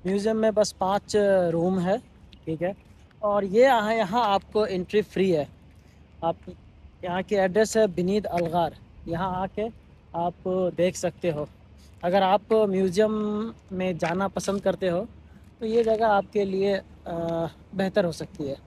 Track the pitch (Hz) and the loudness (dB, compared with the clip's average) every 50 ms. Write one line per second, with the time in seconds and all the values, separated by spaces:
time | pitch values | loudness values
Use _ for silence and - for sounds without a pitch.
0 | - 180 196 202 196 220 220 220 220 220 202 208 208 - - - 190 185 196 - | -2 -2 -2 0 0 0 0 2 2 2 2 2 0 0 0 -4 -2 0 0 -2
1 | - - - 208 202 202 196 190 180 170 165 170 170 185 190 190 170 185 202 254 | -2 0 0 2 4 4 4 4 2 2 0 0 0 0 0 0 0 0 -2 -2
2 | - - - - - - - - - 160 160 147 170 185 202 - - - - - | -4 -12 -20 -20 -20 -20 -20 -14 -8 -8 -6 -4 -4 -4 -4 -8 -18 -20 -20 -20
3 | - _ _ - - 208 202 208 202 196 185 226 254 269 254 226 208 214 226 226 | -20 _ _ -4 -2 0 0 0 0 2 4 6 6 6 6 4 2 0 0 0
4 | 214 165 202 247 233 208 196 196 - - - 208 214 - 190 185 180 - - 214 | -2 0 0 0 2 2 2 0 -2 -2 -2 -2 -2 0 -2 -6 -6 0 -2 -2
5 | 202 - - 180 190 190 170 151 139 - - - - - - - - - - - | -2 0 -2 0 2 2 2 0 -2 -4 -10 -20 -20 -20 -20 -20 -20 -20 -20 -20
6 | - _ - - 165 165 170 - - 180 175 - - - - - - - - - | -20 _ -14 -4 -4 -4 -4 -4 -12 -20 -20 -20 -20 -20 -20 -20 -20 -20 -18 -12
7 | - 180 175 185 185 - 208 196 190 185 175 208 220 202 - 220 220 202 170 175 | -8 -6 -4 -4 -2 0 0 2 2 2 4 2 2 4 4 2 2 2 2 -2
8 | 175 185 202 214 185 - 170 175 175 160 160 175 165 147 - - - - - - | -2 0 0 -2 -2 -2 -4 -2 -2 0 0 0 0 0 -4 -12 -20 -20 -20 -18
9 | - 160 165 165 185 190 180 180 190 196 - 208 208 233 226 - - - - - | -10 -8 -6 -4 -4 -4 -4 -4 -6 -6 -6 -6 -6 -6 -8 -14 -20 -20 -20 -20
10 | _ - - 165 170 175 170 - - 190 185 185 185 175 160 160 175 185 - - | _ -10 -6 -4 -4 -4 -6 -6 -6 -4 -2 0 -2 -2 0 0 -2 -2 -2 -4
11 | - 170 - - - 175 151 147 147 - - - - - - - - - - - | -6 -6 -6 -4 -6 -4 -4 -4 -8 -10 -12 -20 -20 -20 -20 -20 -20 -20 -18 -6
12 | - 180 180 196 196 185 196 214 208 - 226 220 214 202 190 190 190 190 170 202 | -4 0 2 2 4 4 2 0 2 2 2 2 2 2 2 0 0 0 2 2
13 | 214 214 214 214 208 208 208 208 220 226 - - - - 190 185 185 185 180 156 | 2 2 0 -2 -4 -4 -4 -4 -6 -8 -10 -16 -16 -12 -6 -4 -4 -4 -2 -2
14 | 175 160 170 185 196 190 - 190 - - 196 202 - 196 185 180 190 180 170 175 | -4 -2 -2 -2 -2 -4 -4 -6 -4 -4 -4 -2 -2 -2 -2 -2 -2 -2 -2 -2
15 | 220 - - - - - - - - - - _ 233 220 220 233 226 220 220 214 | -4 -6 -14 -20 -20 -20 -20 -20 -20 -20 -14 _ -6 0 0 2 2 2 2 2
16 | 226 220 202 202 190 - - 208 202 196 190 190 196 202 196 190 - - - - | 2 2 2 2 0 0 -2 -2 -2 0 -2 0 0 0 0 -2 -4 -12 -20 -16
17 | - 175 175 170 170 165 165 165 170 160 - - - - - 190 196 190 190 190 | -12 -10 -8 -6 -4 -4 -4 -4 -4 -6 -8 -14 -20 -10 -4 -4 -4 0 0 0
18 | 175 170 156 - 156 - - - 151 135 139 - - | 0 0 -2 -6 -12 -14 -10 -10 -8 -8 -8 -10 -14